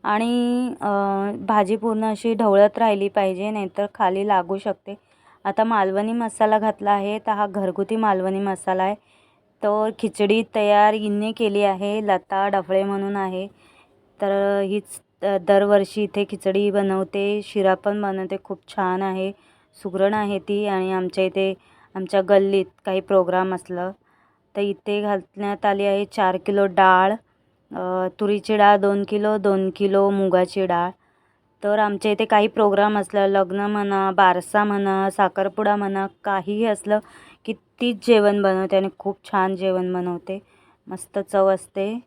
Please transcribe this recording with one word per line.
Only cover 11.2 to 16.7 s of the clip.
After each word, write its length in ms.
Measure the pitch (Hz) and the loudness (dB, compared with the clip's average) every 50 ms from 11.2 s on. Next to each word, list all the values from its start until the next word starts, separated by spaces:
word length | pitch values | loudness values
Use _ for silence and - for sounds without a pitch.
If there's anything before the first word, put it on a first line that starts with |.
| 214 220 | -2 -4
केली 300 | 220 - 233 214 202 202 | -4 -2 -2 -2 0 2
आहे, 440 | 202 196 190 180 202 202 208 220 214 | 0 0 0 -2 -4 -4 -4 -4 0
लता 420 | 202 190 185 - _ 196 196 196 202 | 0 -2 -2 -2 _ -2 -2 0 0
डफळे 360 | 196 196 180 170 190 190 196 | 0 -2 -2 0 0 0 0
म्हणून 320 | 196 196 196 196 202 202 | 0 -4 -4 -4 -4 -4
आहे. 300 | 202 190 190 185 185 190 202 _ _ _ _ _ _ _ _ _ _ _ _ _ _ | -4 -4 -6 -6 -8 -10 -12 _ _ _ _ _ _ _ _ _ _ _ _ _ _
तर 400 | 202 196 196 196 196 202 202 202 | -2 -2 0 0 0 0 0 0
हीच, 420 | 196 190 202 208 196 - - - _ _ _ _ | -2 -2 -4 -4 -6 -8 -20 -20 _ _ _ _
अ, 160 | - 196 196 190 | -4 -2 -2 -2
दरवर्षी 640 | 175 180 202 196 202 202 208 202 196 190 - 214 | 2 4 4 4 6 6 4 4 2 0 -4 -4
इथे 220 | 208 196 - 202 202 202 | -4 -2 -2 -4 -4 -4
खिचडी 400 | 214 190 - 196 185 196 208 208 | -6 -6 -4 -2 0 2 0 2